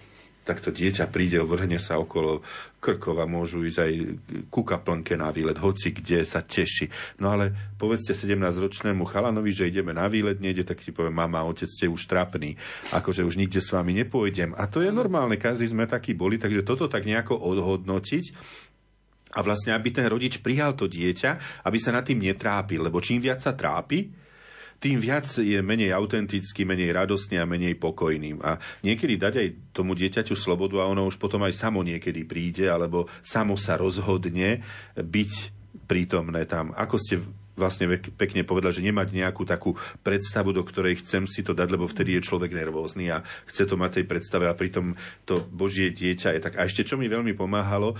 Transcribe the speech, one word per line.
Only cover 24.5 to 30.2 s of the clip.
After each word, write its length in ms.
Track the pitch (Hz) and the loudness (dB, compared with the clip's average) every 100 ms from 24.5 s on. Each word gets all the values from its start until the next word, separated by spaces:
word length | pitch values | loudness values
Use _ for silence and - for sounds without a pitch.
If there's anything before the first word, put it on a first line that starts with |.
| - - - | -20 -20 -4
tým 160 | 139 127 | 0 2
viac 320 | 113 143 135 | 2 0 0
je 320 | 120 104 101 | 2 4 4
menej 320 | 95 113 98 | 4 2 4
autentický, 720 | 92 104 113 98 98 95 - | 2 2 0 0 -2 -2 -2
menej 320 | 95 92 87 90 | 0 2 2 2
radostný 400 | 95 98 - 87 | 2 0 0 0
a 80 | |
menej 320 | 85 87 87 82 | 0 0 0 0
pokojný. 640 | 82 - 80 78 76 73 | -2 0 0 0 -4 -4
A 160 | 73 82 - - | -2 -2 -6 -4
niekedy 400 | 98 117 156 95 | 0 2 2 2
dať 140 | 98 - | 2 2
aj 120 | 92 - - - | 0 -4 -6 -2
tomu 160 | 92 | -2
dieťaťu 400 | 90 92 - | 0 0 0